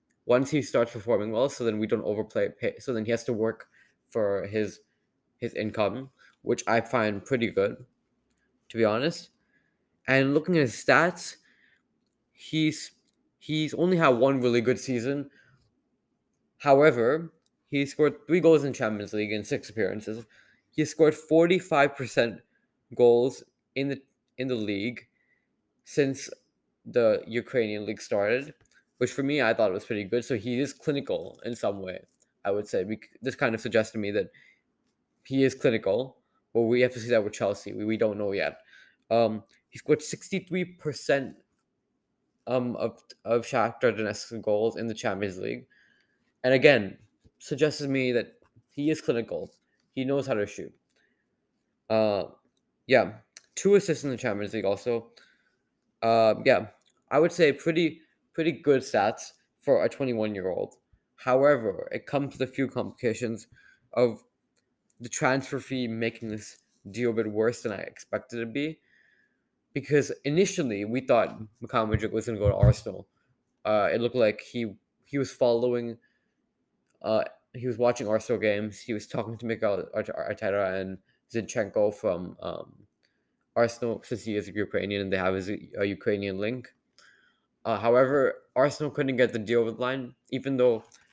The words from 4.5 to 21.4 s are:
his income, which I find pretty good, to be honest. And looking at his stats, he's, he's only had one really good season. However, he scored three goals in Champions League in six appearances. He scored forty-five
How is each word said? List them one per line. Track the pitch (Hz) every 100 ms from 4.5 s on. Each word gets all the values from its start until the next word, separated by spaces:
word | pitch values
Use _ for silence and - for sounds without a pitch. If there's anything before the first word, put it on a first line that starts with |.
| 110 104 - _ _ _ _ _ -
his | 120
income, | - 107 107 101 113 135 _ - _
which | - 117 -
I | 113
find | 110 127 107 101
pretty | - 131 110
good, | 92 101 123 - _ _ _ _ _ _ _ -
to | 113
be |
honest. | 110 110 151 170 - _ _ _ _ _ _ _ -
And | 131 135
looking | 143 147
at | 170
his | 127 -
stats, | - 131 170 175 - - _ _ _ _ _ _ _ _ _
he's, | _ - 156 156 - - _ _ _ _ _
he's | - 156 151
only | - 175 180
had | 156
one | 120 135 135
really | 123 120
good | 113 120
season. | - 123 120 143 139 _ _ _ _ _ _ _ _ _ _ _ _ _
However, | 147 139 156 120 113 156 165 _ _ _ -
he | 143
scored | 139 - 147 143 -
three | 180
goals | 165 156
in | 139
Champions | 120 117 104 101
League | 107 104
in | 104
six | 104 135 -
appearances. | 104 95 104 104 110 117 _ _ _ _
He | - 151
scored | - 156
forty-five | 151 - 160